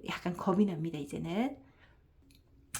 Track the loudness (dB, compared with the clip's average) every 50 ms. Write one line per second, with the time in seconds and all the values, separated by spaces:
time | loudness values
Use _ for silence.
0 | -6 -6 -4 -2 -2 -2 -2 0 2 4 6 6 6 4 4 0 -2 -2 -2 -4
1 | -6 -4 -4 -4 -4 -2 0 0 0 0 -2 -6 -16 -20 -20 -20 -20 -20 -20 -20
2 | -20 -20 _ -20 -20 -20 -20 -20 -20 -20 -20 -20 -16 -12 -10 -10